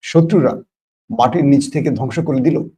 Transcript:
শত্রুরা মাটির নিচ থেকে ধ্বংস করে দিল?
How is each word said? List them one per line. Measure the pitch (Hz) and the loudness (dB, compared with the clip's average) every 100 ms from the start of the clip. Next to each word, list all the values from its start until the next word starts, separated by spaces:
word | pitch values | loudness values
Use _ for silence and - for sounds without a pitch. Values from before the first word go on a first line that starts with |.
শত্রুরা | - 160 165 202 127 - - _ _ _ _ | 0 2 2 2 0 -4 -14 _ _ _ _
মাটির | 113 123 175 143 | 0 0 2 2
নিচ | 139 - | 2 2
থেকে | 156 156 | -4 -4
ধ্বংস | 127 131 165 | -4 -4 -4
করে | - 135 | -4 0
দিল? | 127 - 107 | 0 -2 -6